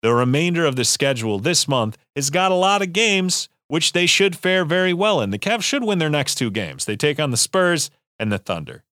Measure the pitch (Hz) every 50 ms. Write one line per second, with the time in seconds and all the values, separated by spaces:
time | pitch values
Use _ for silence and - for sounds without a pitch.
0 | - 110 120 120 123 127 127 143 165 175 175 165 170 151 131 127 123 - - -
1 | 139 139 135 120 113 113 104 98 104 151 175 156 - - 143 127 113 107 107 -
2 | _ _ _ 143 139 139 143 180 185 190 185 180 185 190 202 202 196 185 165 202
3 | 226 220 202 190 185 185 175 - - - _ _ _ _ 143 165 160 - - 175
4 | 175 175 - - 196 196 180 - - 185 185 185 180 151 165 185 185 185 175 170
5 | 196 214 208 160 113 101 95 104 - 196 220 233 196 - - 285 247 214 202 180
6 | 160 156 147 147 135 - - - 131 117 95 110 101 80 69 65 - - 107 107
7 | - 147 147 139 156 143 123 110 - - - 190 185 175 175 156 - - _ _
8 | _ _ _ _ 110 107 104 101 - - 95 85 76 64 64 - _ _